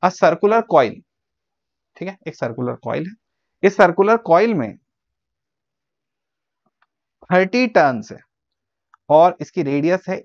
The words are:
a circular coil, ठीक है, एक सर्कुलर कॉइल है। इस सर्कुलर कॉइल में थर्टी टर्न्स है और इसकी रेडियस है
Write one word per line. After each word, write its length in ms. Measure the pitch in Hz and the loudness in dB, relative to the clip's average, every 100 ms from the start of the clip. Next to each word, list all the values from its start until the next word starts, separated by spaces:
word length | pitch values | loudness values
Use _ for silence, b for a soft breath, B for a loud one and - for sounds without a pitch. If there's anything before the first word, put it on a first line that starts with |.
a 60 | 185 | -4
circular 500 | - 175 170 208 226 226 | 0 0 2 0 0 2
coil, 200 | 160 117 - _ _ _ _ _ _ _ _ _ - | 2 2 -2 _ _ _ _ _ _ _ _ _ -16
ठीक 120 | 180 | -14
है, 100 | 190 - | -14 -16
एक 80 | - | -10
सर्कुलर 380 | 123 117 123 | -10 -8 -8
कॉइल 320 | 120 117 113 175 | -8 -8 -8 -8
है। 60 | 220 _ _ _ _ | -14 _ _ _ _
इस 140 | 196 202 | -2 2
सर्कुलर 400 | 180 170 202 226 | 2 2 0 0
कॉइल 380 | 226 170 233 | 2 2 2
में 220 | 185 110 - _ _ _ _ _ _ _ _ _ _ _ _ _ _ _ _ _ _ _ _ _ _ _ _ - | -2 -6 -10 _ _ _ _ _ _ _ _ _ _ _ _ _ _ _ _ _ _ _ _ _ _ _ _ -2
थर्टी 340 | 180 190 247 254 | 0 0 0 0
टर्न्स 460 | 185 147 120 107 | 2 0 -2 -10
है 60 | - _ _ _ _ _ _ _ _ - | -20 _ _ _ _ _ _ _ _ 0
और 280 | 151 175 175 | 4 4 0
इसकी 220 | 147 185 | -8 -6
रेडियस 420 | 143 143 160 185 - | -4 -2 -2 -2 -6
है 80 | - | -8